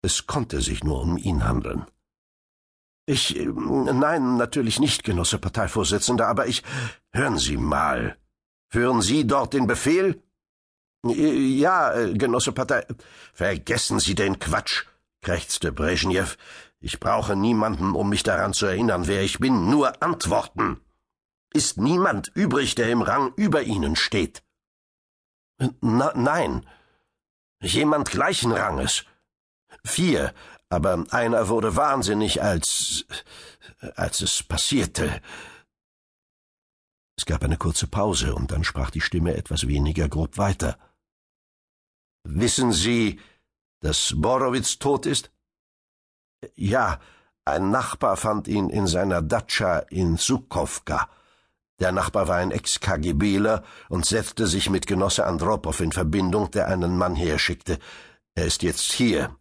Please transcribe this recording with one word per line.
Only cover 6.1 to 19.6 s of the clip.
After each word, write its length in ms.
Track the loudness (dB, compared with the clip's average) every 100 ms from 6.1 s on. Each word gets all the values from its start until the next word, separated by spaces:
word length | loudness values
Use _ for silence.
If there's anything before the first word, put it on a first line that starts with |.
| 2 2
aber 220 | 2 0
ich, 160 | -4 -6 -8 -8 -10 _
hören 260 | -2 0 0
Sie 180 | -2 -2
mal. 640 | 0 0 0 0 -4 -8 _ _ _ _ _
Hören 300 | 0 2 2
Sie 260 | 2 2 2
dort 280 | 2 2
den 140 | 0 0
Befehl? 540 | 0 2 2 2 -2 _ _ _ _ _ _ _ _ -2
Äh, 320 | 2 2 4 2 4
ja, 380 | 4 4 2
äh, 200 | 2 0
Genosse 360 | 0 2 2 0
Partei-, 360 | -2 0 -2 -2 -14 -16 -20 -20
vergessen 680 | -4 -2 -2 -2 -2 0 0
Sie 160 | 0 0
den 240 | 0 -2
Quatsch, 460 | -2 -2 -2 -6 -6 _ _ _
krächzte 480 | -4 -4 -4 -4 -4
Breschnew. 560 | -2 -2 0 0 0 -2 -8 -18 -20 -20 _
Ich 180 | -10 -6
brauche 380 | -2 0 0 0
niemanden, 580 | 2 2 2 0 -2
um 140 | 0 0
mich 160 | 0
daran 280 | 0 0 0
zu 140 | 0 0
erinnern, 400 | 0 0 0 0
wer 160 | 0
ich 160 | 0 0
bin, 320 | 2 2